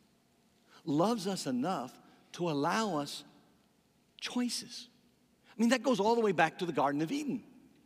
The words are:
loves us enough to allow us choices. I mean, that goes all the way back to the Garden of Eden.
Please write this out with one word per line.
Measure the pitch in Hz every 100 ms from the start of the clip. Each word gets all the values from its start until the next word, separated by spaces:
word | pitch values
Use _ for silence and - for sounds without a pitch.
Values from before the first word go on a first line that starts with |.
| _ _ _ _ _ _ _ - -
loves | 143 196 233 180
us | 185 143
enough | 123 151 175 127 - - - _
to | - 175
allow | 143 160 202 214 156
us | 143 - - - _ _ _ _ _ _ _ -
choices. | - 247 247 - - - - _ _ _ _ _ _ -
I |
mean, | 233
that | 254
goes | 269 220
all | 208 233
the |
way | 214
back | 175 160 -
to | 170
the |
Garden | 147 139 143
of | 160
Eden. | 285 294 131 - - - _